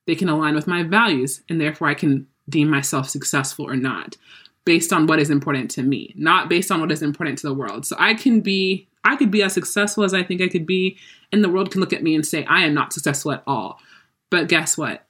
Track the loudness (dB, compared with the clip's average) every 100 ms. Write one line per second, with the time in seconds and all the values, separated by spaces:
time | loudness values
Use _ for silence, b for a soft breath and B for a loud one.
0 | -4 -2 0 2 2 0 0 -2 2 2
1 | 4 2 -2 -6 -6 -2 -2 0 -2 0
2 | 2 0 -2 _ -4 2 2 2 0 -4
3 | -4 -6 -2 -2 -2 -6 -6 -4 -4 -6
4 | -10 -18 B B B _ 2 2 2 2
5 | 4 4 2 2 0 -2 -4 -2 -2 -2
6 | -6 -4 2 2 2 0 0 -2 0 -2
7 | -2 -4 -4 -4 -6 -6 -6 -8 -8 0
8 | 0 2 4 4 2 0 0 -2 -6 _
9 | -2 2 2 4 2 0 -2 -2 0 0
10 | 0 0 -2 -2 -2 -2 0 0 0 -4
11 | B B B 2 4 2 0 -2 -2 0
12 | 0 0 0 -4 2 2 4 2 -2 -4
13 | -4 -2 -4 -6 -4 -4 -6 -12 b b
14 | b _ _ -2 2 0 0 -2 -4 -6
15 | -10